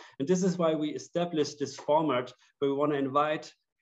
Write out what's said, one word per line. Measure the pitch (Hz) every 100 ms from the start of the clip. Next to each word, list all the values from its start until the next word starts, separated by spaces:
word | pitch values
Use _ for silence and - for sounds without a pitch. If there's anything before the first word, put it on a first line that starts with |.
| - _
And | 139
this | 185
is | 185 180
why | 165
we | 156 151
established | 131 - 170 175 160 147 -
this | 135 -
format | - 151 156 123 117 - _ _
where | 139
we | 139
wanna | 147 147
invite | 135 139 151 156 - - _ _